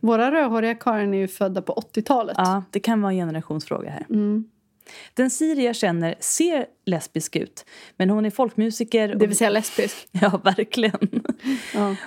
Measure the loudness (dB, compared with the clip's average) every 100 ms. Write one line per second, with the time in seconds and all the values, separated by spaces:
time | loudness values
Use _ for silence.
0 | 2 4 4 2 2 0 0 -2 -2 0
1 | 0 0 -2 -2 -2 -2 -4 -6 -6 -4
2 | 0 0 0 0 2 0 -2 -2 0 2
3 | 2 0 -2 -4 -6 -8 -6 -6 -6 -10
4 | -2 0 0 0 -4 _ _ _ -20 -20
5 | -6 0 0 0 0 2 0 2 0 0
6 | -2 -2 -2 0 2 0 -4 _ -2 -2
7 | -2 -6 -4 -6 -6 -12 -20 -20 -12 0
8 | 2 2 0 0 0 0 -2 -2 0 0
9 | 2 2 2 4 2 2 0 -2 -2 -6
10 | -10 2 2 4 2 2 0 0 0 0
11 | -2 -2 -4 -4 -4 -4 -4 -2 -2 -2